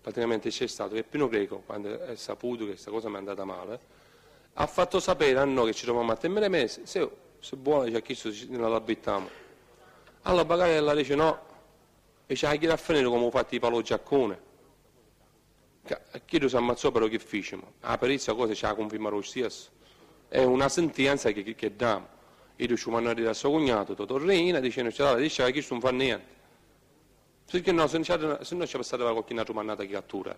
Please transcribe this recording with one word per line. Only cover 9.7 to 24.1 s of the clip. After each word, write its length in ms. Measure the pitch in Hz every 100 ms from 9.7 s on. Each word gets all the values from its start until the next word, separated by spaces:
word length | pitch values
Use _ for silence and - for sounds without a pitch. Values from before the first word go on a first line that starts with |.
| - - - - _
Allora 220 | - 180
Bagarella 500 | 160 170 180 160 147
dice, 200 | 147 131
"No", 260 | 143 160 - - - - _ _ _ _ _ _
e 80 |
"Ci 100 | 131 151
ha 40 |
chiesto 220 | 151 165
a 40 | 160
finire 300 | - 156 127
come 180 | 120
ho 60 | 120
fatto 240 | 127 113
i 60 | 123
palo 200 | 120 117
giaccone." 680 | 110 110 - 143 117 92 - _ _ _ _ _ _ _ _ _ _ _ _ _
Che, 160 | - - - -
chi 140 | - 160
lo 100 | 131
si 80 | 123
ammazzò 340 | 120 120 147
però 160 | 120 110
che 120 | 110
fecimo? 560 | - 107 92 95 - _
La 160 | 120 117
perizia 360 | 127 139 -
cosa 200 | 113 117
ce 120 | 104 110
la 80 |
conferma 340 | 104 107 107 107
lo 140 | 104
stesso? 480 | 98 131 117 - - _ _ _ - - _
È 140 | -
una 260 | 127 127 139
sentenza 600 | - 165 - 135 139 120
che, 100 | 104
che, 120 | 101
che 200 | 113 107
diamo. 320 | 98 120 101 90 - - _ - _
Io 200 | 123 117
ci 140 | -
mando 200 | 117 117
a 40 |
dire 140 | 117 113
a 60 |
suo 160 | 110 143
cognato, 440 | 156 143 113 98
dottor 280 | 98 101